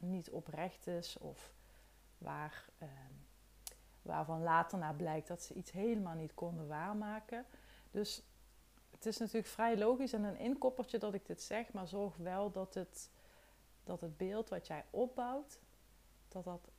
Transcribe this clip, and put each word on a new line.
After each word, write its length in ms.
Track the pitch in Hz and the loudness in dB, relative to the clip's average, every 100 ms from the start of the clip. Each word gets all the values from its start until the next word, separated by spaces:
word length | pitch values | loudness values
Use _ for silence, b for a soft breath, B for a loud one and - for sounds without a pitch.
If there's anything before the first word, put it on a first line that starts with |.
niet 260 | 180 185 - | -2 0 -2
oprecht 580 | 170 160 151 180 - - | -4 -4 -2 -2 -4 -4
is, 300 | 175 165 - | -2 -2 -6
of 360 | 151 139 - - B B B B B - | -10 -10 -14 -18 B B B B B -12
waar, 480 | 165 147 151 - - - | -8 -6 -6 -8 -14 -14
ehm, 360 | 151 135 131 139 - - - - - B B B | -12 -12 -14 -16 -18 -20 -20 -16 -14 B B B
waarvan 420 | - 156 156 160 | -2 0 0 2
later 340 | 165 165 165 190 | 6 8 6 2
naar 180 | 156 151 | 0 0
blijkt 320 | 170 156 - | 0 0 -2
dat 140 | 175 | -6
ze 120 | - | -6
iets 180 | - - | -8 -6
helemaal 440 | 180 226 226 180 165 | 0 2 2 0 -2
niet 180 | 156 | -4
konden 340 | - 175 165 151 | -4 -4 -2 -2
waarmaken. 800 | 151 180 214 208 214 214 233 262 B B B B | -2 -2 -2 -2 -4 -6 -8 -8 B B B B
Dus 320 | - 208 - - - - - - - - | -2 0 -2 -10 -20 -20 -20 -20 -20 -20
het 140 | - 220 | -4 -2
is 120 | 214 | 0
natuurlijk 300 | 226 226 214 | 2 2 0
vrij 300 | - 233 214 | 4 6 8
logisch 360 | 214 254 262 | 8 6 4
en 100 | 214 | 2
een 140 | 208 - | 2 2
inkoppertje 600 | 233 269 254 254 - 226 | 2 4 4 2 0 0
dat 160 | 208 | 0
ik 120 | 190 - | -2 -4
dit 160 | 175 | -6
zeg, 320 | - 214 240 | -2 -2 -2
maar 140 | 202 175 | -4 -2
zorg 300 | 196 202 165 | 0 -2 -2
wel 340 | 170 190 208 | -2 0 0
dat 220 | 190 185 | 0 -2
het, 360 | 190 175 - - B B B B B B - | -2 -4 -6 -14 B B B B B B -14
dat 180 | - 180 | -8 -4
het 160 | 170 156 | -4 -2
beeld 320 | 190 214 226 | 0 0 0
wat 180 | 180 - | -2 -4
jij 180 | 160 - | -6 -2
opbouwt, 720 | - 247 247 240 269 285 - - - - - - - - | 2 2 2 0 -2 -4 -14 -20 -20 -20 -20 -20 -20 -12
dat 160 | 190 | -8
dat 240 | 180 175 - | -6 -8 -10